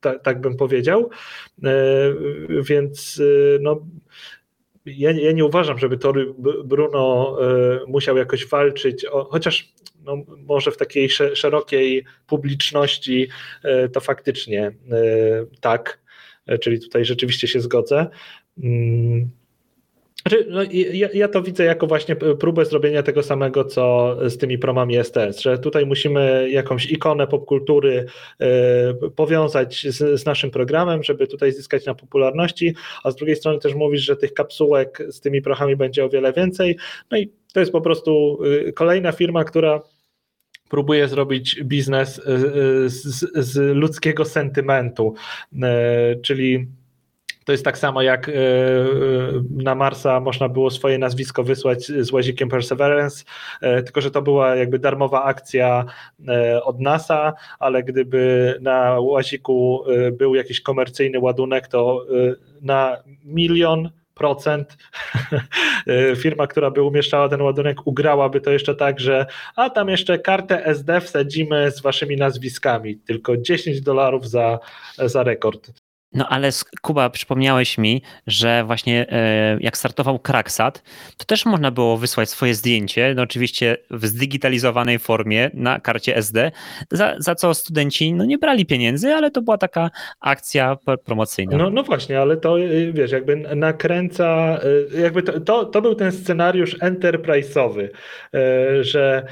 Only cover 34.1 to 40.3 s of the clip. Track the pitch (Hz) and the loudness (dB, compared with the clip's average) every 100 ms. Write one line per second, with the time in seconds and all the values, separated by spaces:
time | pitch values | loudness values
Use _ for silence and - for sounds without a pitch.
34.1 | 139 139 - 147 - 147 143 135 - 147 | 0 -2 -2 -4 0 2 4 2 -4 -14
35.1 | - 143 139 135 131 143 139 131 131 131 | -8 -4 -2 -2 0 0 0 0 0 0
36.1 | 135 131 131 185 185 180 175 - - - | 2 0 2 0 0 -2 -2 -8 -16 -6
37.1 | 220 202 - _ 196 180 165 165 165 - | -4 -4 -8 _ 0 2 2 0 -2 0
38.1 | 151 147 143 143 147 156 147 165 185 175 | 2 2 0 0 0 0 0 2 2 0
39.1 | 160 170 170 160 160 160 151 - _ _ | 0 0 0 0 2 2 0 -4 _ _
40.1 | _ _ | _ _